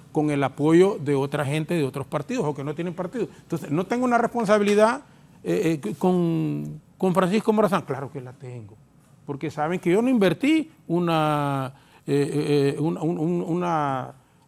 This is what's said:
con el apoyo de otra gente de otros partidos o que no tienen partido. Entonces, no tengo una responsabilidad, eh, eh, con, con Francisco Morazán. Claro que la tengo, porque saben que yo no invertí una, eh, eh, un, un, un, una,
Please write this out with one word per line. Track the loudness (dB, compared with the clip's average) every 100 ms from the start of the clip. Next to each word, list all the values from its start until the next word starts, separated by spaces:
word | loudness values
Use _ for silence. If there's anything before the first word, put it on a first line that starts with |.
| -6
con | -2 0
el | 0
apoyo | -2 0 4 6 6 2
de | -2 -2
otra | 0 -2 -2
gente | -2 -2 -2
de |
otros | -2 -4 -6
partidos | -6 -4 -4 -4
o | -4
que |
no | -6
tienen | -6 -6 -6
partido. | -8 -6 -8 -10
Entonces, | -8 -8 -2
no | -2 -2
tengo | 0
una | 2 2
responsabilidad, | 2 0 2 2 4 4 4 2 -8 -20 -20 -10
eh, | -4 0 0 0
eh, | -4 0
con, | 2 2 2 0 -2 -4 -8 -12 -18 -4
con | 0
Francisco | 2 2 0 0
Morazán. | 2 2 0
Claro | -4 -8 -10
que | -12
la | -14
tengo, | -16 -16 -14 -16 -20 _ _ _ _ -12
porque | -8 -6
saben | -2 -2 0
que | 2
yo | 2
no | 4
invertí | 4 2 2 2 2 -2 -10 -4
una, | -2 2 2 2 0 0 -2 -6 -10 _ -12 -2
eh, | 0 0 -2 2 2 2 0
eh, |
un, | -2 -2
un, | -4 -2
un, | -2 -2 -2
una, | -2 0 0 0 -4 -6 -14 _ _